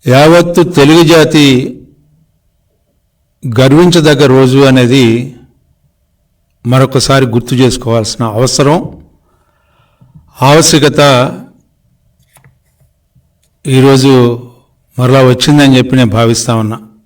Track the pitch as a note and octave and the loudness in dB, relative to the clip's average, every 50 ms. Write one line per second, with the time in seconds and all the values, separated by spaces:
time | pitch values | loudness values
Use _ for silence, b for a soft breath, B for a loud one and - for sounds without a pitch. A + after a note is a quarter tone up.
0 | _ C3 B2 C3+ D3 D#3 E3+ F3 E3+ F3 E3+ F#3 E3+ - - C#3 C#3 C#3+ D#3+ E3+ | _ 0 2 2 4 4 4 2 2 0 0 -2 -2 0 0 0 2 4 4 2
1 | E3+ D3+ E3 D#3+ D3+ - - D#3 D3 C#3 C3 B2 - - - - - _ _ _ | 2 2 2 2 2 0 0 0 2 2 0 -2 -2 -6 -12 -16 -20 _ _ _
2 | _ _ _ _ _ _ _ _ _ _ _ _ _ _ _ _ _ _ _ _ | _ _ _ _ _ _ _ _ _ _ _ _ _ _ _ _ _ _ _ _
3 | _ _ _ _ _ _ _ _ - C3 A2+ A2+ C3 C3 C#3 D#3+ F3+ F3+ E3+ F3 | _ _ _ _ _ _ _ _ -12 -6 -2 0 0 2 4 4 2 2 2 0
4 | D3+ D#3 D3 C3 D3 C3+ C3 C3 C3+ B2+ B2+ C3+ C#3 C3+ B2+ C3 B2 A#2 B2+ C#3 | 0 0 0 2 2 2 2 2 2 2 2 2 2 2 2 2 0 0 0 0
5 | B2+ A2+ A2+ A#2 C3 - - - - _ _ _ _ _ _ _ _ _ _ _ | 0 0 -2 -4 -6 -10 -16 -20 -20 _ _ _ _ _ _ _ _ _ _ _
6 | _ _ _ _ _ _ _ _ _ _ _ _ _ A#2+ B2 C3 C3+ C3 C3+ C3+ | _ _ _ _ _ _ _ _ _ _ _ _ _ -2 0 0 0 0 -2 -4
7 | - - C3+ C3+ C3+ B2 A2 A#2+ A#2 - C3 B2 C3 B2 G#2+ - - A#2+ A2+ A#2 | -2 0 0 0 0 -2 -2 -6 -6 -4 -2 -2 0 -2 -2 -4 -6 -4 -4 -4
8 | G#2+ - - - A#2+ A2+ G#2 A2 C3 B2+ - - C#3+ C#3 D#3 F#3 - - - - | -4 -6 -8 -8 -8 -8 -4 -4 -4 -4 -2 -2 -2 0 -2 -2 -4 -10 -16 -20
9 | - _ _ _ _ _ _ _ _ _ _ _ _ _ _ _ _ _ _ _ | -20 _ _ _ _ _ _ _ _ _ _ _ _ _ _ _ _ _ _ _
10 | _ _ _ - _ _ _ - C3+ C3+ D3 D#3+ D#3+ - - D3+ C3+ D3 - - | _ _ _ -20 _ _ _ -4 0 2 2 2 2 2 0 0 0 0 0 0
11 | D3 C#3+ C3+ B2 B2+ - - - - - _ _ _ _ _ _ _ _ _ _ | 0 0 0 0 -2 -4 -6 -14 -18 -20 _ _ _ _ _ _ _ _ _ _
12 | _ _ _ _ _ _ _ _ _ _ _ _ _ _ _ _ _ _ _ _ | _ _ _ _ _ _ _ _ _ _ _ _ _ _ _ _ _ _ _ _
13 | _ _ _ _ _ _ _ _ _ _ _ _ _ C#3+ C3 C3 B2+ C3+ C3+ C3+ | _ _ _ _ _ _ _ _ _ _ _ _ _ -2 0 2 2 4 2 2
14 | C3 C#3 C3+ B2+ A#2+ A#2+ A#2+ A#2 - - _ _ _ _ _ _ _ _ _ - | 2 2 2 2 2 0 -2 -6 -12 -20 _ _ _ _ _ _ _ _ _ -6
15 | B2+ B2+ C3 C3+ C3 B2+ B2 B2+ - D3+ D3 D3 C#3+ C3+ C3 B2+ B2 B2+ - C3 | -2 0 0 2 2 2 0 0 -2 0 0 2 2 2 2 0 0 0 0 -2
16 | B2+ A2 G2 A2+ A#2 A2+ A#2 A2+ - - A#2 A2+ A2 G#2+ A2 A2 - - _ _ | -2 0 -2 -2 -2 -2 -2 -4 -4 -4 -4 -4 -4 -6 -8 -10 -14 -20 _ _
17 | _ | _